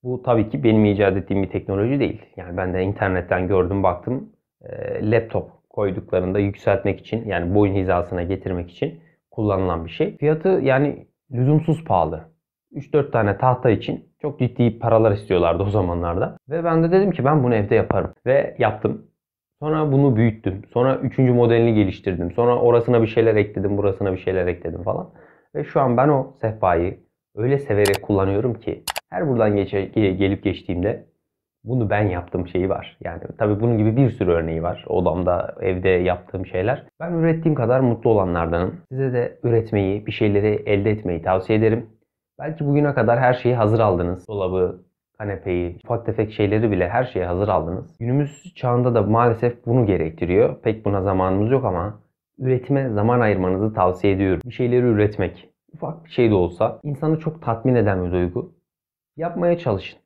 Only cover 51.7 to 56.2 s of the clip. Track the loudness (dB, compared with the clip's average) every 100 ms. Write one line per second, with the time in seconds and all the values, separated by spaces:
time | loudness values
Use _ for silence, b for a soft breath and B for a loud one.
51.7 | -2 -6 -10 _ _ _ _ -2 -2 0
52.7 | -2 0 0 2 2 2 2 0 0 -2
53.7 | 2 0 2 0 0 0 0 -4 -4 0
54.7 | 2 2 2 0 0 -6 -6 -20 _ _
55.7 | -12 -12 -12 -10 0